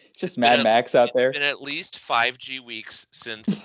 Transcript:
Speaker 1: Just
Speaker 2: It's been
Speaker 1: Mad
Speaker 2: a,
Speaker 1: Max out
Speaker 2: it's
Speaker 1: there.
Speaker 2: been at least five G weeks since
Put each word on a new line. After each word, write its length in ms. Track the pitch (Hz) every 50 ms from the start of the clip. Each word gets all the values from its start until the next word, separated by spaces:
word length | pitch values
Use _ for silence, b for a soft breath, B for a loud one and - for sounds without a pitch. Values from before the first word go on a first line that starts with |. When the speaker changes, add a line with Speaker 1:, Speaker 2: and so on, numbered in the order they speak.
| _ _ _
Speaker 1:
Just 60 | - -
Speaker 2:
It's 120 | - -
been 60 | 123
Speaker 1:
Mad 180 | 120 117 123 123
Speaker 2:
a, 40 | 117
Speaker 1:
Max 300 | 110 110 120 - - -
out 160 | 131 120 120
Speaker 2:
it's 80 | -
Speaker 1:
there. 140 | 127 123 131
Speaker 2:
been 100 | 131 147 143
at 180 | 143 131 -
least 380 | 139 139 143 165 - - - -
five 380 | - - 135 117 117 123 127
G 220 | 127 - 131 131 131
weeks 480 | 123 120 113 110 107 - - - - -
since 500 | - - - 120 110 107 - - - -